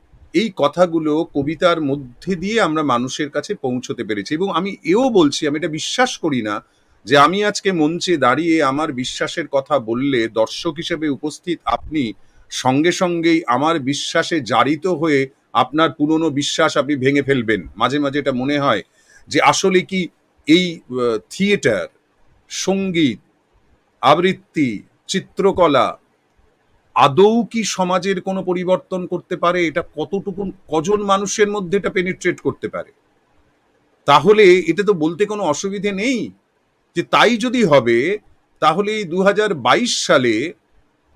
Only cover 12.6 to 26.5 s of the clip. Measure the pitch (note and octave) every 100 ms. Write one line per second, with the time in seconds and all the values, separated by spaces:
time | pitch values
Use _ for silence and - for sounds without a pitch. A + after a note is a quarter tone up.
12.6 | B2+ C3 E3 E3+ F3+ E3+ E3 E3 - B2
13.6 | D3+ E3 B2+ C#3 - E3 D#3+ E3+ G#2+ A#2
14.6 | B2 D3+ F#3 D#3 D#3+ C#3 C3 _ _ A2+
15.6 | B2 D3+ D#3+ C#3 D3 D#3+ D#3+ C#3 C#3+ -
16.6 | D#3 D#3+ C3+ D3 C3 C#3+ C#3 C3+ A2 G#2
17.6 | D2+ G2 A#2+ D3 C#3+ C#3+ C#3+ B2 C3 D3
18.6 | C#3 G#2+ - _ _ _ - B2+ C3 -
19.6 | F#3+ F#3 D#3 F#3+ E3+ - _ _ - E3+
20.6 | F3+ E3 - B2 A#2+ A2 - - G3 G3+
21.6 | C3+ G2+ D#2+ _ _ _ _ _ _ -
22.6 | - G3 F#3+ E3+ C#3+ G2+ _ _ _ _
23.6 | _ _ _ _ A#2+ D#3 F#3 F#3 _ -
24.6 | C3+ G2+ - _ - F#3+ - - F#3+ F3+
25.6 | E3 C3+ G2+ - _ _ _ _ _